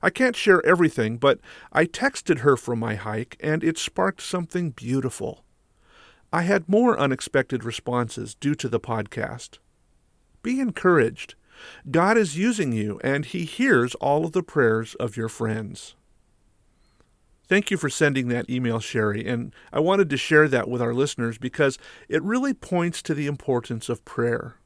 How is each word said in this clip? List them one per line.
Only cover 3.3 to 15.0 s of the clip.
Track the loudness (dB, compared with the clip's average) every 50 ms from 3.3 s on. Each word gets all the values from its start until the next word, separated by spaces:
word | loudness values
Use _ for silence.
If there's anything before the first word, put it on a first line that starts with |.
| -12 _
and | -4 -2 -2 0 0
it | -2 -2 -2
sparked | -6 -6 _ -2 -2 -2 -2 -4
something | -8 -6 -4 -4 -4 -4 -4 -4 -4 -4
beautiful. | -6 -8 -6 -2 -2 0 -2 -2 -6 -6 -8 -8 -8 _ _ _ _ _ _ _ _ _ _ _ _ -20 -20 -20 _ _ _ _ -4
I | -2
had | 0 2 0 0 0 2
more | 2 4 4 4 2 2
unexpected | 2 0 0 -2 -6 -2 -2 -2 -2 _ -4 -6 -6
responses | -6 -10 -8 -6 -4 -2 -2 -2 -2 -4 -10 -10 -10 -12
due | _ -2 -2 -2
to | -2 -4 -4
the | -4 -4
podcast. | -2 -2 -4 -4 -4 -6 -6 -6 -6 -6 -8 -12 -14 -18 -20 -20 _ _ _ _ _ _ _ _ _ _ _ _ _ _ _ _ _
Be | -4 -4 -2
encouraged. | -2 -4 -4 0 2 4 6 6 4 2 0 -6 -16 -18 -18 _ _ _ _ -20 -20 -20 -20 -18 -14 -2
God | 0 2 4 4 4 4
is | 2 2 0 -2
using | 0 0 0 0 -2 -2 0
you, | -2 -2 -4 -6 -4
and | -2 -2 -2 -2 -2
he | -6 -6 -6 -6
hears | -6 -4 -2 2 4 6 4 4 2 -2
all | -2 0 2 2 2 0
of | 0 -2
the | -2 -4
prayers | -2 0 2 4 4 4 2 -2 -6 -8
of | -6